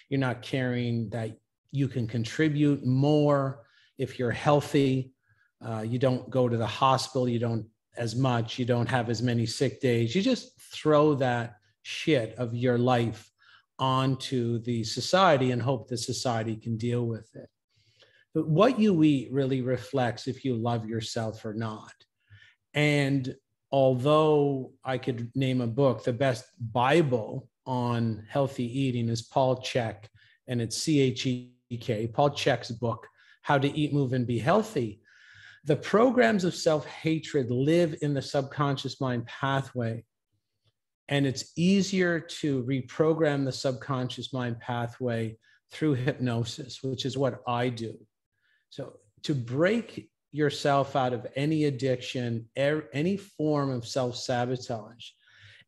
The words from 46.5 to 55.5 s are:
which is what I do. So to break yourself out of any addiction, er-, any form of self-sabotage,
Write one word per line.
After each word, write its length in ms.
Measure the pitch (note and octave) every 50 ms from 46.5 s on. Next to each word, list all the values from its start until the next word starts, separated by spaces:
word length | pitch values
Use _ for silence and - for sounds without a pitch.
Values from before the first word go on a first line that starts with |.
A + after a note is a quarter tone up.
| - - C#3+ A#2+ - - -
which 220 | C3 C3 - -
is 120 | C3 A2+
what 240 | C3+ C#3 B2+ - - -
I 220 | B2 A#2+ A#2+ B2 B2+
do. 280 | A#2+ A2+ A2+ G#2+ - - - _ _ _ _ _ _ _ _ _ _ _ _ _
So 280 | - - B2+ - - - _ _ _ _ -
to 100 | - D3+
break 760 | C3 A#2 A#2 B2 C#3+ E3+ F#3+ A3+ A#3 G#3 - - - - _ _ _ _ _
yourself 640 | - C#3+ D3+ C#3+ C#3+ - - D3 C#3 C#3 C3 - -
out 180 | C#3 B2+ B2+ B2
of 120 | A2+ A2+ - -
any 300 | C3+ C#3+ D#3 D#3+ D3+ D3+
addiction, 840 | D3 C3+ A#2 C3 C3 B2+ B2+ - - - C3 B2 A#2+ A#2 A#2 A2+ - _
er-, 320 | C3 C#3 C#3+ D3+ D#3 D3+ - -
any 240 | C#3 D#3 F#3 G3+
form 540 | G3 - - _ - D3+ D3+ D3+ C#3+ C#3 C3+
of 160 | B2+ A#2+ A2+
self-sabotage, 1160 | - - C#3 B2+ B2 A#2 - - - B2+ A#2+ B2 B2 C3 A#2+ - - A#2+ G#2+ G#2 A2+ A#2+ - - - - _ _ _ _ - - -